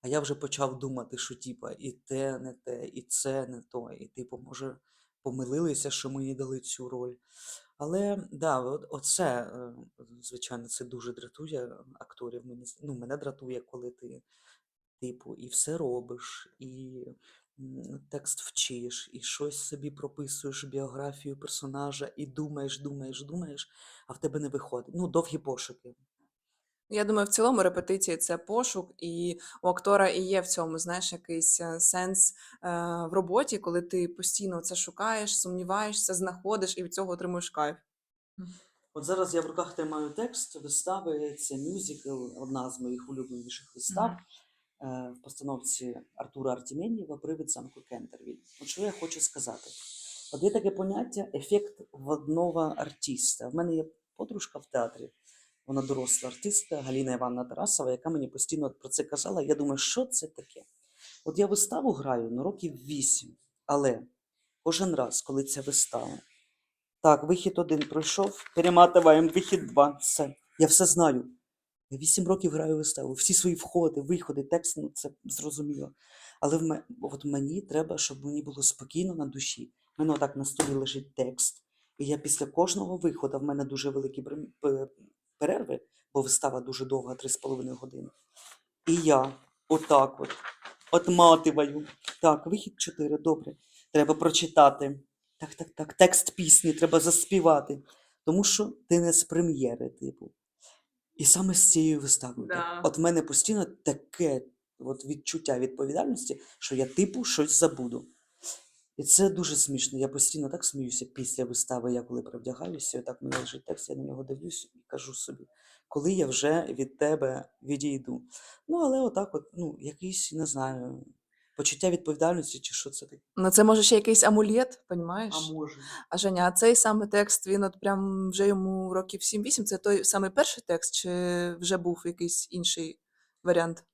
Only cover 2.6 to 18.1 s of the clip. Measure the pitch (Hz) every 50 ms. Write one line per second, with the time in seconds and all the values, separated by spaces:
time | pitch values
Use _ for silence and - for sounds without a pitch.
2.6 | _ - 123 120 120 - - 143 135 _ - - - 139 135 139 131 123 127 120
3.6 | 120 _ - 123 117 117 - - - - _ - 127 127 - 127 127 131 135 127
4.6 | 135 135 127 131 _ _ _ _ _ _ _ _ _ 135 123 131 131 123 131 151
5.6 | 170 165 143 - - 139 135 - - 139 135 135 135 135 135 127 139 131 131 131
6.6 | 123 - - - 127 123 131 127 123 123 123 123 _ _ _ - - - - -
7.6 | _ _ _ _ 143 151 170 190 202 202 202 196 - - - 139 156 160 143 127
8.6 | 127 123 139 151 - - - 139 139 - - - 185 147 127 120 120 - - 127
9.6 | 123 120 120 123 120 - _ _ 123 113 117 120 120 - 127 123 - - 127 117
10.6 | 117 117 - - 127 123 123 123 113 120 117 120 120 120 _ - 151 156 156 135
11.6 | 123 120 120 - - 131 135 _ - _ - - 127 120 120 120 120 127 123 123
12.6 | 123 127 - _ - 147 139 120 120 120 135 147 - 143 131 _ 135 127 123 123
13.6 | 120 _ - 127 123 123 123 _ 123 123 131 127 _ _ _ _ _ _ _ _
14.6 | _ _ _ _ _ _ _ _ - 127 123 123 - - - - - 127 - -
15.6 | - - 156 165 165 127 123 123 120 120 123 123 - - - - - _ _ _
16.6 | 131 131 131 131 135 127 131 127 123 - - _ _ _ _ _ _ _ _ _
17.6 | 135 131 131 131 123 127 135 139 139 _